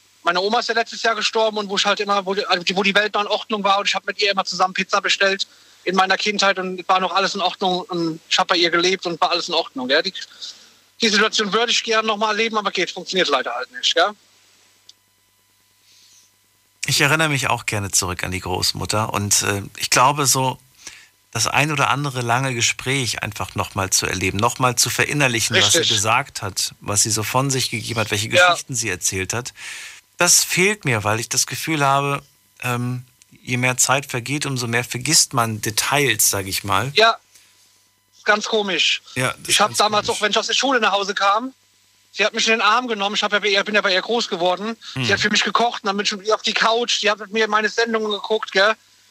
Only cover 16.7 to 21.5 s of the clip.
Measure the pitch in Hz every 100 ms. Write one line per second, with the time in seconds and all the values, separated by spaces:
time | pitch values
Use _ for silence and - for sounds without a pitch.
16.7 | _ - 131 143 160 156 135 - 113 -
17.7 | 107 98 - 90 90 90 92 90 95 101
18.7 | 101 92 107 110 104 101 - 104 101 -
19.7 | - - 139 131 147 139 135 131 - _
20.7 | _ - - - _ _ 113 101